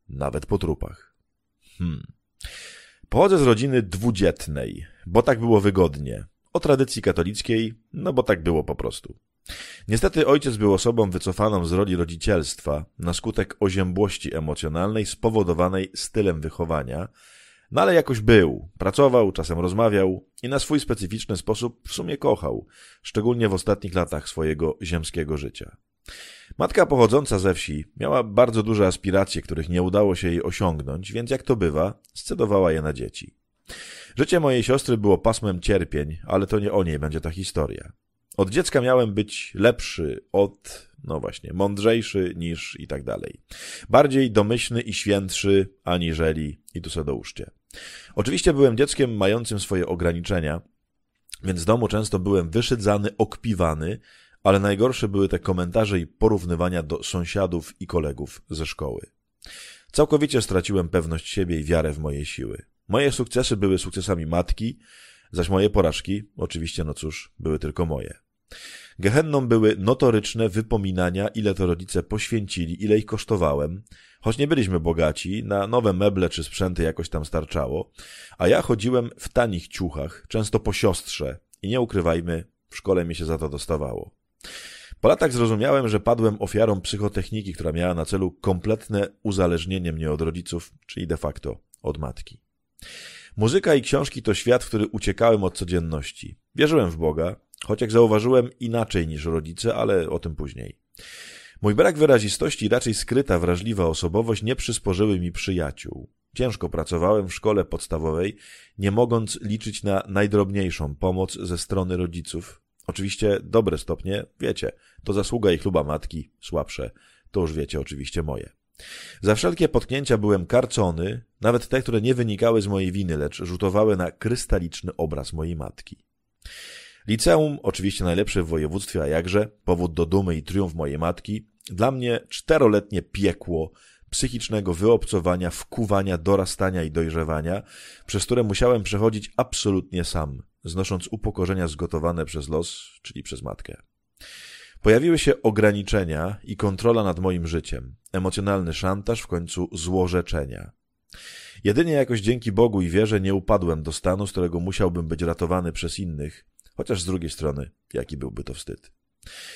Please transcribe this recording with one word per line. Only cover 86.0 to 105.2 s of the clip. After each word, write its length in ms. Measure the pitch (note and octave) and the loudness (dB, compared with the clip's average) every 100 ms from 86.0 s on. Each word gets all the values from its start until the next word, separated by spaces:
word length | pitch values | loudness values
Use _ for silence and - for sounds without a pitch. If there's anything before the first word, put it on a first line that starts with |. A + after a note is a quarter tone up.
padłem 360 | A#2 A#2 A2 G#2 | 2 4 2 0
ofiarą 380 | G#2 G#2 A2+ F#2+ | -2 2 2 2
psychotechniki, 720 | - G2+ G#2 G2 - G#2+ F#2+ | -4 -4 -2 -2 -4 -6 -8
która 200 | E2 D#2+ | -6 -4
miała 220 | E2 F2+ | 0 0
na 100 | E2+ | -2
celu 260 | D#2 G2 F2+ | -2 -2 -2
kompletne 800 | - G2 F2+ G#2 A2 - G2+ G2 - | -2 -2 0 0 -2 -2 -2 -2 -4
uzależnienie 680 | G#2+ G2 F2 E2+ F2 F#2+ E2+ | -4 0 2 0 -2 -4 -4
mnie 200 | D#2+ D#2 | -4 -4
od 100 | D2+ | -2
rodziców, 500 | E2 F2 F2 E2+ - - - | -2 -4 -8 -10 -10 -20 -14
czyli 200 | - E2 | -8 -6
de 100 | E2 | -4
facto 420 | D2+ - C2+ - _ _ | -6 -8 -10 -12 _ _
od 160 | - D2 | -8 -6
matki. 420 | C2 - - - _ _ _ _ - - - - - - | -8 -10 -14 -20 _ _ _ _ -20 -18 -18 -20 -12 0
Muzyka 380 | A2 F#3 F3+ | 2 2 4
i 80 | C#3+ | 4
książki 400 | - C#3 C#3+ C3 | 4 0 0 -2
to 120 | A2+ | -2
świat, 300 | F#2+ A#2+ B2 | 0 4 4
w 40 | - | 2
który 180 | G#2+ G#2 | -2 -2
uciekałem 580 | A2+ G#2 - A#2 G#2+ | -2 -2 2 4 4
od 140 | F#2 - | 2 -2
codzienności. 800 | F2 F2+ E2 D#2 - - - - _ | -2 -2 -2 -6 -8 -14 -18 -20 _
Wierzyłem 360 | - D3+ D#3+ F#2 | 2 4 4 2
w 60 | D#2+ | 0
Boga, 400 | D#2+ D2+ E2+ - _ - | 0 0 -2 -4 _ -10
choć 160 | - G#2+ | -6 -2
jak 100 | A2+ | 4
zauważyłem, 600 | A#2 A2+ G#2+ A#2+ B2+ A#2+ - | 6 8 6 4 4 2 -4
inaczej 480 | A#2 A#2 A2 F#2 D#2+ | -4 -2 -2 -2 -2
niż 160 | D2+ | -4
rodzice, 500 | E2 D#2+ D#2 F2 A2+ | -4 -4 -4 -4 -2
ale 360 | A#2+ A2 F#2+ D#2 | 0 2 2 2
o 80 | D#2+ | -4
tym 180 | F2 D2 | -6 -8
później. 420 | C#2+ B1 G#1 - _ - - - - - - - | -10 -10 -14 -16 _ -20 -20 -20 -20 -20 -20 -2
Mój 120 | G#2 | 2
brak 240 | G#2+ F3+ D3+ | 4 4 6
wyrazistości 680 | D3+ A#2+ G#2 - D#2+ - G#2 | 6 6 4 -2 -2 -2 0
i 20 | |
raczej 260 | B2 A#2 | 2 0
skryta, 440 | G#2 - B2+ C#3 F2 | -2 0 0 2 2
wrażliwa 480 | F2 F2 A2 G2+ E2 | 2 0 -2 0 0
osobowość 560 | D#2+ E2+ G2+ A#2 G#2 | 0 -2 0 0 -2
nie 140 | G#2+ C3 | -2 -4
przysporzyły 640 | - A2 G2+ F2+ G#2+ F#2 | -4 -4 -2 2 2 2